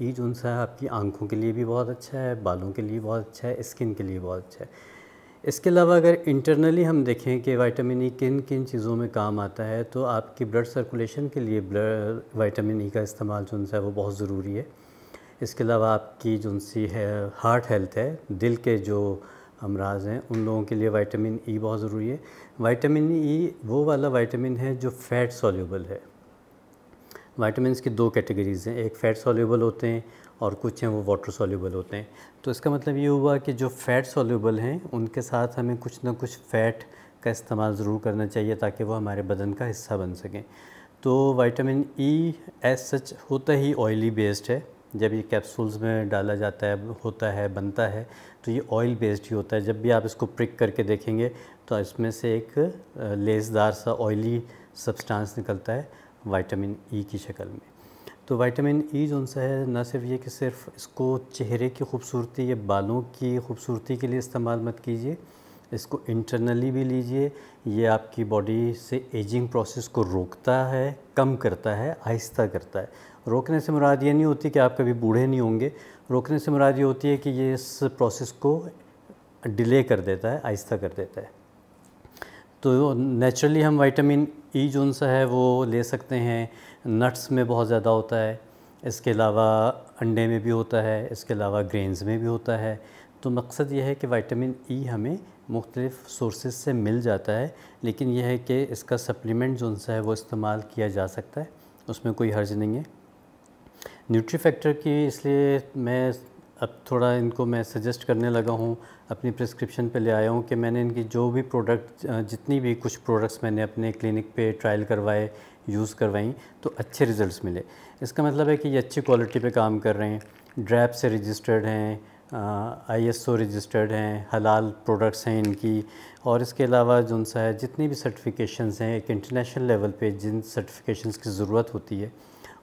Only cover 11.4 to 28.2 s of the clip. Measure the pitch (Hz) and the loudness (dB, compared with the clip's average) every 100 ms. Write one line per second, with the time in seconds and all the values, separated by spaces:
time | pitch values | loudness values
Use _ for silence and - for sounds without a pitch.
11.4 | 113 107 95 98 107 110 104 113 - 110 | -2 -2 0 0 0 0 -2 -4 -6 -2
12.4 | 104 - 107 110 101 110 104 - 107 104 | 0 0 -2 -2 -2 -2 -4 -4 -4 -4
13.4 | 98 107 98 104 101 101 101 98 101 98 | -4 -6 -2 -2 -2 -2 -4 -2 -4 -4
14.4 | 98 101 139 - - - - - - - | -4 -6 -8 -14 -20 -20 -20 -20 -20 -10
15.4 | 110 - 117 117 110 107 - - 113 107 | -8 -2 2 4 4 2 0 -6 -2 -2
16.4 | 107 101 - 110 104 107 101 104 101 - | -2 -4 -4 -4 -2 -2 -2 -2 -6 -2
17.4 | 117 120 117 107 95 - 127 160 - 95 | 2 2 4 0 0 -2 -4 -4 -8 -2
18.4 | 117 117 127 113 98 104 101 98 - - | 0 0 0 0 0 0 0 -2 -10 -20
19.4 | - - 104 98 98 101 98 117 - 113 | -20 -12 -6 -4 -2 -4 -4 -6 -4 -4
20.4 | 110 110 104 110 110 104 101 107 110 113 | -2 -2 -2 0 2 2 0 0 -2 -4
21.4 | - 107 110 110 107 110 110 147 - - | -4 -4 -2 -2 -4 -4 -4 -6 -10 -20
22.4 | - - 131 127 143 151 156 165 151 156 | -16 -2 0 2 2 4 2 2 2 0
23.4 | 175 - 110 131 151 143 143 127 117 120 | -2 -4 -2 0 2 2 2 2 2 0
24.4 | 127 120 131 127 127 123 - 123 120 - | -2 -2 -2 -2 -4 -6 -2 0 0 0
25.4 | 113 95 87 95 90 98 - - - - | 0 0 -2 -6 -8 -12 -14 -20 -20 -20
26.4 | _ _ _ _ - - - - - - | _ _ _ _ -20 -20 -20 -20 -12 -2
27.4 | 110 107 127 127 131 110 117 107 | 0 2 0 0 0 2 2 2